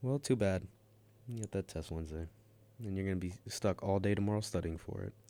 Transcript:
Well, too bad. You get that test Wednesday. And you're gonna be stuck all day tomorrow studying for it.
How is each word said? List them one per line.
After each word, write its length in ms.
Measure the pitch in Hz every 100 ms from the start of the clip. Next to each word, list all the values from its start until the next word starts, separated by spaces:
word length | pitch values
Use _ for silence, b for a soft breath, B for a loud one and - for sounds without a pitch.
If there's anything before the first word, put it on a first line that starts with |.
Well, 180 | 127 139
too 160 | - 131
bad. 320 | 104 95 92 - - - - - -
You 120 | 117
get 100 | 110
that 160 | 98 92
test 240 | - 80
Wednesday. 360 | 80 80 78 82 - - - - -
And 180 | 110 95
you're 80 | 95
gonna 100 | 95
be 180 | 90 90 -
stuck 340 | - 107 92
all 160 | - 98
day 160 | 98 101
tomorrow 260 | 101 107
studying 360 | 107 92 85 82
for 240 | - -
it. 120 | 98 -